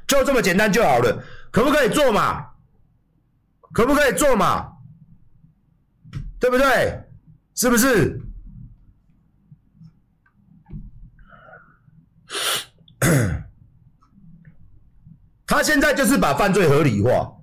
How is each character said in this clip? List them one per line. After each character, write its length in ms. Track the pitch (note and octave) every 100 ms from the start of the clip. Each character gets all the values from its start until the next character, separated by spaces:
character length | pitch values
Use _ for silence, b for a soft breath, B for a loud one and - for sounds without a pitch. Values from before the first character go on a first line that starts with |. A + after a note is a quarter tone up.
| -
就 180 | C#4
这 100 | C4
么 80 | B3+
简 140 | F#3 F3+
单 160 | G#3+
就 100 | G3+
好 160 | F3+ B2
了， 240 | A#2+ A#2 B B B
可 100 | F#3
不 80 | B3+
可 140 | D4+
以 40 | A#3
做 220 | D4+ C4+
嘛？ 360 | G3 C3 D#2 - - _ _ _ _ _ _ _ _ _ _ _
可 140 | D3+ A#3+
不 80 |
可 140 | C#4+ C#4
以 40 |
做 220 | F#3 C#4+
嘛？ 380 | A3+ E3 G2 - - - - - - - - _ _ _ _ _ _ - - - -
对 100 | B3
不 80 | B3
对？ 420 | C#4 G#3+ G#2+ - - - _ - _
是 160 | - B3
不 60 | A#3
是？ 440 | C4+ A3 C3 - - - - - - - - _ _ _ _ _ _ - _ _ - _ _ _ _ _ _ - - - - - - - - - - - _ _ _ - _ _ - B B B B _ _ -
<clears throat> 440 | D3+ C#3+ G#2 C#2+ - - - _ - _ _ - - - - - - - _ _ - - _ _ -
他 160 | C4+
现 180 | D4 D4+
在 140 | D4+
就 100 | C4+
是 140 | C4 B3
把 160 | E3+
犯 180 | C#3 D4
罪 160 | F#3 E3
合 140 | C#3
理 180 | D3 G2+
化， 280 | A2+ F#2+ - -